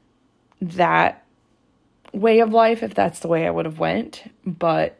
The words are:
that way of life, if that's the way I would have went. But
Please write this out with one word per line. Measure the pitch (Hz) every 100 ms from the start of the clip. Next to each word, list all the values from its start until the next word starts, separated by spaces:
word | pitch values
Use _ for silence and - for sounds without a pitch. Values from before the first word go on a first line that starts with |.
| _ _ _ _ _ -
that | 175 175 165 165 175 - _ _ _ _ _ _ _ _ -
way | 202 226 220
of | 220
life, | 226 226 226
if | 220
that's | 202 185 -
the | 165
way | 165 165
I |
would | 170
have | 160 160
went. | 160 196 240 - - _ 190
But | 160 170 160 160